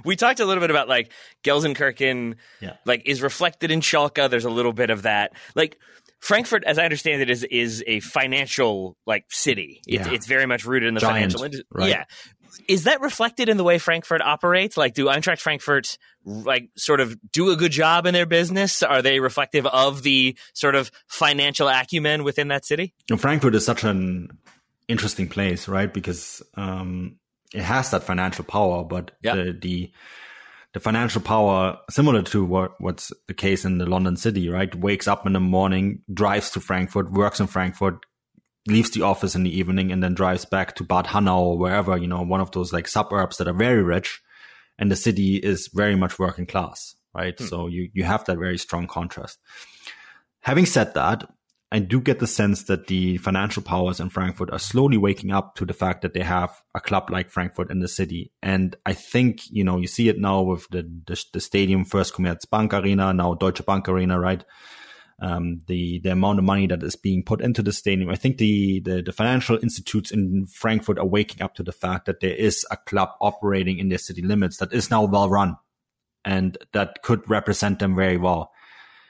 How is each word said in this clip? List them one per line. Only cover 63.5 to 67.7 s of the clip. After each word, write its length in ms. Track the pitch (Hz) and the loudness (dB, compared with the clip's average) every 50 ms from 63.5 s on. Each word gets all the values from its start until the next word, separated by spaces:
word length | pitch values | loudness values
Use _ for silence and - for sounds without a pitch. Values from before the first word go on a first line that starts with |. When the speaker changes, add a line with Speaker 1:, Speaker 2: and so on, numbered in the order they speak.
| 90 - - | 0 0 -2
Speaker 2:
Bank 240 | - 98 95 95 - | -2 -2 0 0 0
Arena, 280 | 92 92 92 92 92 90 | 0 0 2 2 0 2
right? 280 | 87 92 92 90 - _ - - - - - - - - - - - _ _ _ | 2 0 0 -2 -4 _ -20 -20 -20 -20 -20 -20 -20 -20 -20 -20 -20 _ _ _
Um, 420 | 92 92 85 85 85 85 85 85 82 - | -8 -6 -4 -4 -4 -4 -6 -6 -6 -6
the, 320 | 92 90 87 85 87 87 | -4 -4 -4 -4 -4 -4
the 120 | 87 92 | -2 0
amount 280 | 92 92 98 101 104 98 | 0 2 2 2 4 4
of 60 | 95 | 4
money 220 | 95 98 98 98 92 | 4 4 2 2 0
that 160 | 90 82 78 | 0 -2 -4
is 120 | 78 - | -6 -8
being 280 | - - 98 95 90 - | -4 -2 -2 0 0 0
put 180 | - 110 - | -2 -2 0
into 200 | - 123 113 - | 0 0 0 0
the 120 | 101 101 | -2 -2